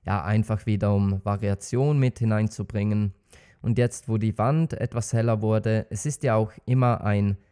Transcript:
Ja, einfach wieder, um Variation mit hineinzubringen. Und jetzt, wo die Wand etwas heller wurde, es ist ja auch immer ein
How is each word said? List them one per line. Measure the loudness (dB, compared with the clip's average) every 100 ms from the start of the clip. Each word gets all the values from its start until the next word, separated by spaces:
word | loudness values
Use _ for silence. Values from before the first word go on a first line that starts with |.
Ja, | -4 -2
einfach | 0 0 2 -2 -2
wieder, | 0 2
um | 2 2 0
Variation | -2 -2 -2 -4 -4 -2 2 2
mit | 2 0
hineinzubringen. | -2 0 -2 -4 -6 -4 0 0 -2 -4 _ -20 -20 _
Und | -2 0
jetzt, | 0 -2 -4
wo | 0
die | 0 0
Wand | 0 2 0
etwas | -2 -6 -4 -2
heller | 0 2 0
wurde, | 2 0 2 -2 -2
es | -6 -6
ist | -4
ja | 0 2
auch | 0 -4
immer | 0 2 4 2
ein | 2 2 2 0 _